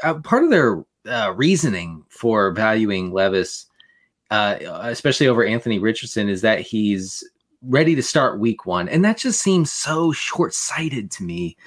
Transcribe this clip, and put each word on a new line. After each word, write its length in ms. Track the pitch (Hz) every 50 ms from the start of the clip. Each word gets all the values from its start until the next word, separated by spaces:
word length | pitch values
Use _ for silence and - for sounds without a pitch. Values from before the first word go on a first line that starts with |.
| -
uh, 120 | 160 160
part 280 | 156 151 - 226 262 339
of 80 | 320
their, 320 | 240 170 139 113 98 78 - _ _ _ - 107
uh, 240 | 123 117 107 95 90
reasoning 680 | 101 139 175 190 151 160 135 98 87 85 85 82 78 - _
for 420 | - - - 117 110 107 98 98
valuing 600 | 87 104 110 110 110 113 110 104 98 92 92 90
Levis, 540 | 90 95 95 98 95 92 90 - - - - _ _ _ _ _ _ _ _ _ _ _ _ -
uh, 280 | 107 107 104 101 98 - 76 90 85 85 101
especially 440 | 120 117 - - 143 131 - 147
over 160 | 131 120 117 110
Anthony 360 | 104 113 117 - 120 110 95
Richardson, 500 | 98 113 110 - 127 117 - 113 104 101
is 120 | 98 92
that 200 | 104 110 107 -
he's 640 | 113 - - 107 107 104 101 95 95 92 - - - - _ _ _ _ _ _ 127
ready 280 | 127 127 143 160 165 165
to 80 | 135 123
start 360 | - - 151 131 123 - 101
week 260 | 110 117 107 - -
one. 220 | 92 90 90 - -
And 140 | 143 165 196
that 120 | 214 226
just 240 | - - 254 - -
seems 300 | - 196 190 175 156 147
so 400 | - - - 147 156 160 170 165
short-sighted 1000 | 147 - - - - - 170 - - - - - - 160 165 156 135 123 101 -
to 120 | - - 190
me, 340 | 170 170 - - 165 - _ -